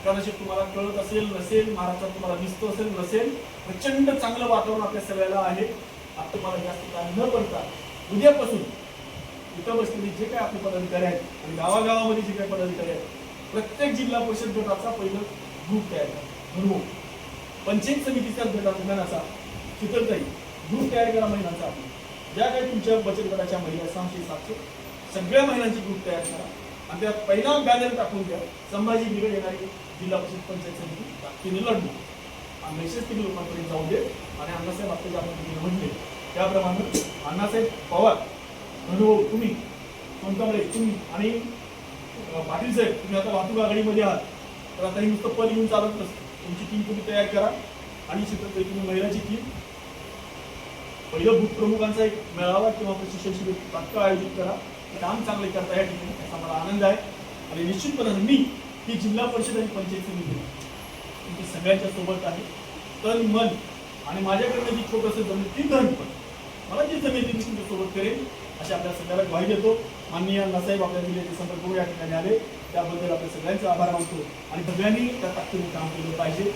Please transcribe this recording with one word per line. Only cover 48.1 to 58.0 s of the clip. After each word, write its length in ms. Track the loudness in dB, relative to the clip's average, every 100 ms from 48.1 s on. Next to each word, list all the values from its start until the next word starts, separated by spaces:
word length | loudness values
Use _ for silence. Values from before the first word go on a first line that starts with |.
| -2 -2
शीतलताई 320 | -2 -4 -2
तुम्ही 260 | -2 -2 0
महिलाची 300 | 2 2 0
टीम, 300 | -2 -4 -4 -8 -12 -14 -14 -14 -12 -12 -12 -12 -12 -12 -12 -12 -12 -12 -4
पहिलं 280 | 4 8 8
बूथ 60 | 6
प्रमुखांचा 580 | 4 4 4 2 4
एक 100 | 4 2 -6 0
मेळावा 340 | 4 6 6
किंवा 220 | 2 -2
प्रशिक्षण 400 | -2 -4 -4 -4
शिबिर 220 | -2 -2
तात्काळ 480 | -4 -4 -6 -2 4
आयोजित 280 | 4 4 0 -2
करा. 160 | -2 -2 -8 -12 -12 -4
काम 220 | -2 0
चांगले 280 | -2 -2 -2
करता 260 | -2 0 2
या 100 | 2
ठिकाणी 240 | -2 -6
याचा 260 | -8 -8 -6
मला 160 | -4
आनंद 320 | -2 0 4
आहे 120 | 6 4 0 -10 -12 -12 -8
आणि 120 | -2
निश्चितपणे 460 | 0 0 0 0